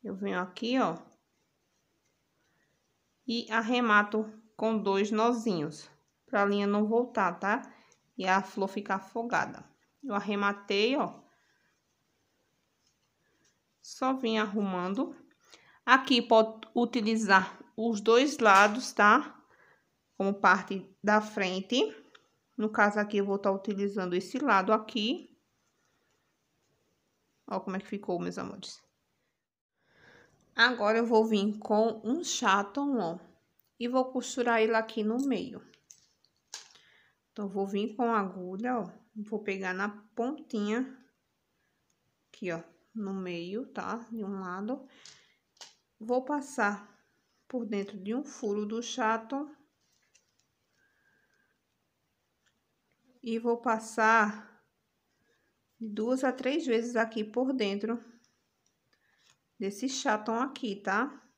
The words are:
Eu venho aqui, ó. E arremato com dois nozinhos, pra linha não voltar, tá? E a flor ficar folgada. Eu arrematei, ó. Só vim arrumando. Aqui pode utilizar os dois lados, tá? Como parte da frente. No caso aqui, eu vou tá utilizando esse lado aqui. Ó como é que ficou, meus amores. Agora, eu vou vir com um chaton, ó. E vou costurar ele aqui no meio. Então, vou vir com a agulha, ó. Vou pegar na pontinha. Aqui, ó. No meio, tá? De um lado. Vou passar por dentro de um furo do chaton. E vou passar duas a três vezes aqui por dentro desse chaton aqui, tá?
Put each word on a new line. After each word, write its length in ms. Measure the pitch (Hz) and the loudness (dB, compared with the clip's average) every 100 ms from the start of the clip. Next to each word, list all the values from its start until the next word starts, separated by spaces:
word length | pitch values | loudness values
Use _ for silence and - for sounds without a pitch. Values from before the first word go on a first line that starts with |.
Eu 140 | 214 190 | -10 -8
venho 240 | 196 190 | -4 -4
aqui, 360 | 185 - 226 262 | -6 -6 -2 0
ó. 180 | 208 170 - _ _ _ _ _ _ _ _ _ _ _ _ _ _ _ _ _ _ _ _ _ - | 0 -2 -12 _ _ _ _ _ _ _ _ _ _ _ _ _ _ _ _ _ _ _ _ _ -6
E 200 | 233 233 | -6 -2
arremato 760 | 226 220 247 240 208 208 220 214 - _ - | -2 0 2 6 6 4 0 -4 -10 _ -4
com 200 | 220 220 | -2 0
dois 360 | 196 196 202 | 0 0 2
nozinhos, 760 | 214 226 240 226 180 151 156 - _ _ _ _ | 2 2 2 0 -2 -4 -8 -20 _ _ _ _
pra 180 | 214 | 0
linha 220 | 202 202 202 | 2 2 2
não 180 | 208 214 | 0 2
voltar, 500 | 233 247 233 190 180 | 2 0 0 -2 0
tá? 240 | 196 226 - - _ _ _ - | -2 -2 -4 -20 _ _ _ -6
E 100 | 185 | 2
a 160 | 190 | 2
flor 240 | 196 - 196 | 2 -4 -4
ficar 320 | 208 202 196 | -4 -4 -6
folgada. 640 | - 233 233 185 - - - _ _ _ | -4 -8 -2 -2 -2 -8 -18 _ _ _
Eu 140 | 277 202 | -6 -6
arrematei, 800 | 196 202 202 202 - 202 220 277 | -2 0 0 -2 -2 0 2 2
ó. 180 | 247 - _ _ _ _ _ _ _ _ _ _ _ _ _ _ _ _ _ _ _ _ _ _ _ _ _ _ | -2 -6 _ _ _ _ _ _ _ _ _ _ _ _ _ _ _ _ _ _ _ _ _ _ _ _ _ _
Só 340 | - - 262 | -20 -4 -2
vim 240 | 262 240 220 | 0 0 0
arrumando. 760 | 214 208 202 180 180 202 285 - - _ _ - _ _ - | 0 -2 -2 -2 -2 -2 -4 -6 -20 _ _ -20 _ _ 4
Aqui 340 | 262 262 247 | 4 6 2
pode 460 | 240 226 220 - - | 6 6 6 0 -6
utilizar 840 | - 240 247 214 220 220 190 185 - - - | 0 0 0 0 0 6 4 4 -10 -18 -6
os 200 | 226 214 | -4 -2
dois 380 | 202 233 285 - | 6 6 6 4
lados, 540 | 226 190 208 214 262 | 8 10 8 4 -6
tá? 480 | - 208 233 302 - _ _ _ _ _ _ _ _ | 4 8 8 4 -14 _ _ _ _ _ _ _ _
Como 180 | 196 | -2
parte 500 | 202 196 190 185 196 - _ | 2 4 4 2 -8 -8 _
da 180 | 202 214 | 2 2
frente. 760 | 214 - 190 185 196 240 427 - - - _ _ _ - | 2 -4 -2 -2 -2 0 0 -4 -20 -20 _ _ _ -4
No 120 | 214 | -4
caso 300 | 214 208 208 | 2 2 2
aqui, 200 | 208 208 | -2 -2
eu 60 | |
vou 140 | 202 196 | -2 0
tá 140 | 202 | 0
utilizando 640 | 190 196 196 202 202 180 | -2 -4 -4 -4 -4 -2
esse 220 | 180 - 254 | -4 -4 -4
lado 320 | 285 196 185 | 2 2 4
aqui. 680 | 214 - 240 208 339 - _ _ _ _ _ _ _ _ _ _ _ _ _ _ _ _ _ _ _ _ _ - | 0 0 -4 -2 -4 -8 _ _ _ _ _ _ _ _ _ _ _ _ _ _ _ _ _ _ _ _ _ -8
Ó 140 | 190 | -8
como 160 | 190 190 | -6 -8
é 20 | |
que 80 | 190 | -8
ficou, 320 | 202 - 180 | -12 -6 -4
meus 180 | 175 180 | -4 -8
amores. 460 | - 202 - - _ _ _ _ _ _ _ _ _ _ _ _ - - _ _ _ - | -10 -10 -14 -18 _ _ _ _ _ _ _ _ _ _ _ _ -20 -20 _ _ _ 2
Agora, 420 | 233 240 208 226 | 4 4 2 4
eu 80 | 233 | 6
vou 180 | 226 | 6
vir 320 | 226 214 202 214 | 6 2 2 -4
com 400 | - 214 226 220 | 0 2 2 0
um 220 | 208 285 | -2 -2
chaton, 720 | 339 - 233 196 202 - 285 262 | -2 0 2 2 2 -4 -2 0
ó. 200 | 175 175 - _ _ _ _ _ | -2 -4 -12 _ _ _ _ _
E 80 | 240 | -2
vou 200 | 254 262 | 0 0
costurar 540 | 254 240 - 240 233 | -2 -6 -2 2 4
ele 140 | 220 | 4
aqui 300 | 226 226 - | 2 0 -2
no 140 | 214 233 | -2 0
meio. 460 | 277 220 180 - - _ _ - _ _ _ _ _ - - - _ _ _ _ _ | 0 -2 -4 -12 -18 _ _ -20 _ _ _ _ _ -20 -20 -20 _ _ _ _ _
Então, 180 | - 202 | -10 -6
vou 160 | 196 | -4
vir 300 | 196 202 220 | -2 -2 -4
com 160 | - 233 | -2 0
a 60 | 226 | 0
agulha, 600 | 190 185 180 190 240 247 | -2 -6 -10 -6 -4 -4
ó. 100 | 180 - _ | -4 -12 _
Vou 240 | 220 208 214 | -14 -8 -6
pegar 340 | 214 190 190 | -4 -4 -4
na 160 | 185 208 208 - - | -4 -4 -6 -18 -6
pontinha. 840 | 240 302 - 220 208 220 262 - _ _ _ _ _ _ _ _ _ _ _ _ _ | -4 -4 -6 -4 -2 -2 -4 -8 _ _ _ _ _ _ _ _ _ _ _ _ _
Aqui, 240 | - 185 | -12 -8
ó. 100 | 165 165 _ _ | -8 -10 _ _
No 220 | 220 202 | -10 -8
meio, 520 | 190 185 175 175 208 277 | -6 -6 -8 -6 -8 -8
tá? 380 | - - 220 226 | -10 -8 -8 -10
De 140 | 226 | -10
um 160 | 196 196 | -8 -8
lado. 440 | 185 180 208 269 - - - - _ _ _ _ - _ _ _ | -8 -8 -6 -8 -10 -20 -20 -20 _ _ _ _ -20 _ _ _
Vou 240 | 220 247 | -2 -2
passar 720 | 262 294 277 - 208 202 - _ _ _ _ _ _ | -2 -6 -6 -2 -2 -2 -12 _ _ _ _ _ _
por 160 | 254 | -8
dentro 340 | 226 202 196 208 | -4 -4 -4 -8
de 160 | 190 | -6
um 80 | 240 | -6
furo 440 | 294 - 220 202 208 | -6 -8 -4 -4 -4
do 160 | 226 | -6
chaton. 680 | 240 - 220 220 226 277 294 - _ _ _ _ _ _ _ _ _ _ _ _ _ _ _ _ _ _ _ _ _ _ _ _ _ _ _ _ _ _ _ _ _ _ _ _ | -6 -2 0 0 -4 -8 -8 -14 _ _ _ _ _ _ _ _ _ _ _ _ _ _ _ _ _ _ _ _ _ _ _ _ _ _ _ _ _ _ _ _ _ _ _ _
E 160 | 240 226 | -6 -2
vou 180 | 240 233 | 0 0
passar 1040 | 247 220 220 - 220 226 208 208 - _ _ _ _ _ _ _ _ _ _ _ _ _ | 2 0 -2 2 4 6 4 -2 -14 _ _ _ _ _ _ _ _ _ _ _ _ _
duas 420 | 226 208 220 262 | -10 -4 0 2
a 100 | 269 | 0
três 340 | 254 254 294 269 | 0 -2 -2 2
vezes 280 | 226 233 | 0 2
aqui 300 | 240 220 226 | 0 0 -2
por 280 | 208 240 262 | -4 -2 -2
dentro 520 | 262 208 202 220 233 - - _ _ _ _ _ _ _ _ _ _ _ _ _ _ | 0 0 -2 -4 -6 -8 -20 _ _ _ _ _ _ _ _ _ _ _ _ _ _
desse 300 | 196 202 262 | -8 -6 -6
chaton 500 | - 277 214 214 226 | -4 -2 -2 -2 -4
aqui, 380 | 269 - 233 196 | -4 -6 -8 -6
tá? 460 | - 196 269 - _ | -2 -2 -2 -6 _